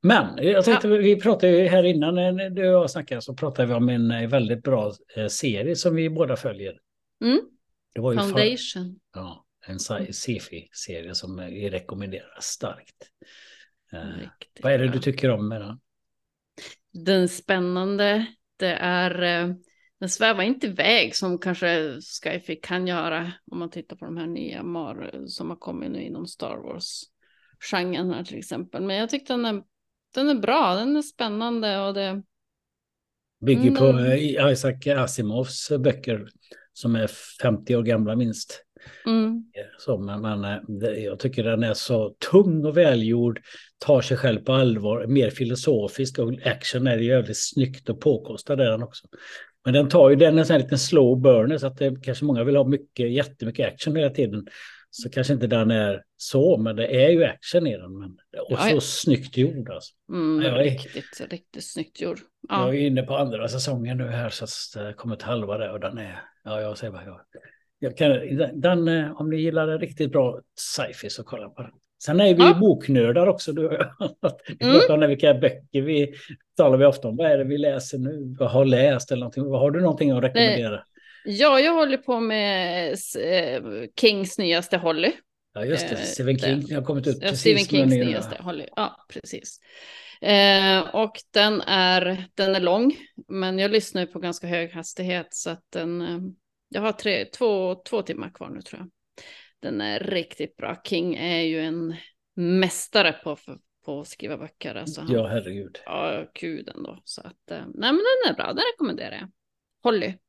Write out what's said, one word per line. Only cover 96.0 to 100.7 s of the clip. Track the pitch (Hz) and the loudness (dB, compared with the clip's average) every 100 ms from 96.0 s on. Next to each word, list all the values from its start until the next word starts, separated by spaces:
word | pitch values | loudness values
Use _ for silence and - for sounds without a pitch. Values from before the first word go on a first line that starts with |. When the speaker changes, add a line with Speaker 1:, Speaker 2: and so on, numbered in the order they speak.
Speaker 2:
eh, | 170 175 185 190 _ _ _ | -6 -8 -10 -14 _ _ _
jag | - | -6
har | 214 | -4
tre, | 208 214 175 - | -4 -4 -4 -6
två, | - 233 202 185 180 - | -2 0 0 -2 -6 -6
två | 220 | -6
timmar | 190 - - | -6 -10 -10
kvar | _ - | _ -16
nu, | - | -16
tror | - - | -16 -18
jag. | 185 _ _ - - - _ _ | -18 _ _ -20 -20 -20 _ _
Den | - - | -8 -6
är | 208 - | -4 -6
riktigt | 190 180 165 - 143 _ | -4 -6 -6 -12 -12 _
bra. | - | -12